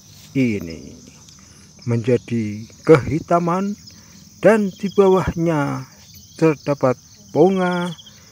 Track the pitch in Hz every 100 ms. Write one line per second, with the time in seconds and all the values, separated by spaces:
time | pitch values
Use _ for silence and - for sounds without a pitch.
0 | - - - 139 123 101 85 80 73 -
1 | - - - - - - - _ - 117
2 | 113 120 - 117 107 104 113 - - 156
3 | 98 160 - 175 170 180 202 208 - -
4 | - - - - 180 220 202 - 196 202
5 | 196 185 151 170 170 151 143 131 131 -
6 | - - - - 160 139 - 143 131 123
7 | - - - 135 180 190 180 180 175 165
8 | - - -